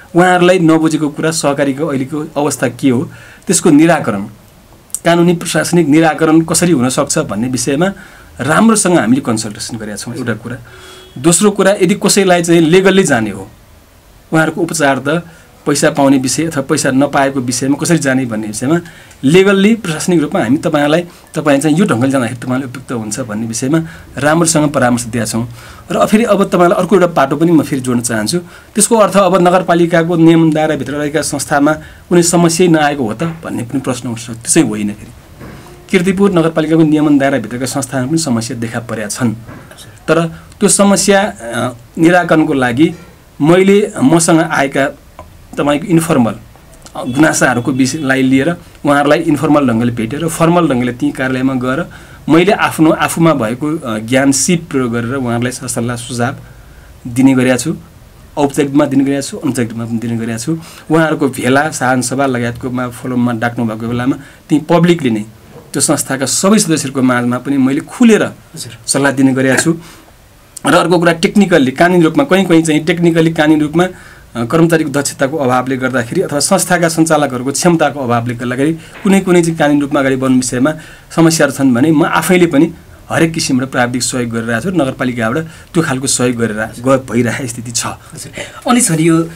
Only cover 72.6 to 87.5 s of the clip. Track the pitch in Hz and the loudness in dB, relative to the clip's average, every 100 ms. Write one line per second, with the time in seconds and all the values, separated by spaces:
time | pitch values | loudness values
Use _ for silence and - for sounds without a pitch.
72.6 | 165 151 156 170 170 165 165 160 151 156 | 4 0 0 0 2 2 2 2 2 2
73.6 | 147 160 185 - - - - 120 117 165 | 2 0 0 -4 -20 -20 -14 -8 -2 2
74.6 | 165 165 156 139 - - 135 151 127 127 | 4 2 0 -4 -4 -4 -4 -2 0 0
75.6 | 127 131 127 123 117 160 160 147 - 185 | 0 -4 -2 -4 -4 -4 -2 -2 0 0
76.6 | - 175 170 160 160 151 139 127 127 135 | 0 0 0 2 2 2 0 -2 -4 0
77.6 | 175 165 147 139 120 120 120 120 123 123 | 2 2 0 -2 -2 -2 -2 -6 -6 -2
78.6 | 147 165 - - 202 190 185 175 165 160 | -2 -2 -10 -6 2 2 4 2 2 0
79.6 | 147 147 139 143 135 131 131 127 123 127 | 2 2 0 0 0 0 2 0 0 -2
80.6 | 147 156 - - - - 165 160 143 131 | -2 -2 -12 -20 -8 2 2 2 -2 0
81.6 | 139 117 156 151 165 175 165 180 170 139 | 0 2 2 2 0 -2 0 2 2 2
82.6 | 170 - - - - 120 165 160 - 127 | 0 -2 -20 -20 -6 -2 -2 -2 -2 -2
83.6 | 131 131 123 123 - 127 120 113 113 113 | -2 -2 -2 -2 -4 -4 -4 -6 -4 -4
84.6 | 175 180 131 127 127 120 113 143 165 - | -2 -2 -2 -2 -4 -2 -2 -4 -6 -14
85.6 | - 170 156 131 131 - 127 120 113 104 | -6 -4 -2 -4 -4 -2 -2 0 -4 -4
86.6 | 110 - 127 135 131 117 117 110 131 | -8 -6 0 0 0 -2 -2 -2 -8